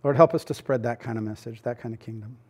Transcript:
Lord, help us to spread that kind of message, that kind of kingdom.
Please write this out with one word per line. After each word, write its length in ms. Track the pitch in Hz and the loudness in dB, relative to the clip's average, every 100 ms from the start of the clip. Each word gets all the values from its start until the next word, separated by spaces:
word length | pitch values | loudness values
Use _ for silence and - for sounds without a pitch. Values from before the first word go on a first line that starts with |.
Lord, 140 | 143 139 | 2 6
help 160 | 160 | 6
us 100 | 156 - | 6 -4
to 80 | |
spread 300 | - - 131 | -8 -2 -2
that 160 | 113 117 | -2 -6
kind 180 | - 113 | -6 -6
of 60 | |
message, 380 | 107 107 120 113 | -6 -8 -14 -8
that 180 | 120 120 | -8 -8
kind 140 | 120 | -10
of 80 | 113 | -10
kingdom. 340 | - 113 107 123 | -12 -14 -14 -18